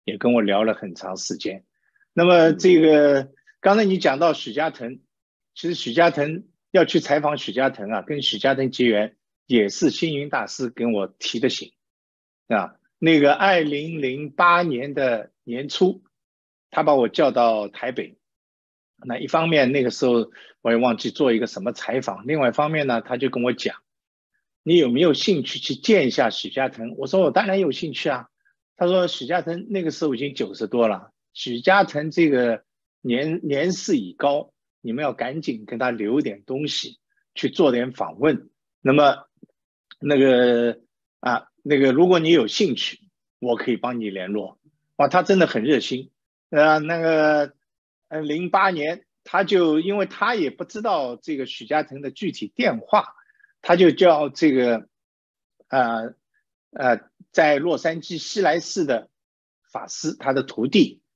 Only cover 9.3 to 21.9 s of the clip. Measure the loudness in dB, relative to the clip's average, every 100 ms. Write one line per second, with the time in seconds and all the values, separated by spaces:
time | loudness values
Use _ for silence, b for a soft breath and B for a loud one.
9.3 | _ 0 2 2 0 -2 0 -4 -4 -6
10.3 | -6 -6 -8 -8 -4 -2 -2 -4 -8 -10
11.3 | -4 -4 -4 -12 _ _ _ _ _ _
12.3 | _ -4 -2 -2 -10 _ _ 2 4 4
13.3 | 4 2 2 0 -4 -8 -6 -6 -6 -8
14.3 | 0 4 4 2 -4 -6 -2 -2 -2 -6
15.3 | _ -12 -10 -8 0 0 0 _ _ _
16.3 | _ _ _ _ -2 2 4 2 2 2
17.3 | 4 2 2 -4 -8 -10 -8 -10 _ _
18.3 | _ _ _ _ _ _ _ -12 -10 -2
19.3 | -2 2 4 4 2 -2 0 0 0 -2
20.3 | B B _ 0 2 2 0 -4 0 2
21.3 | 2 -2 -6 -8 -8 -6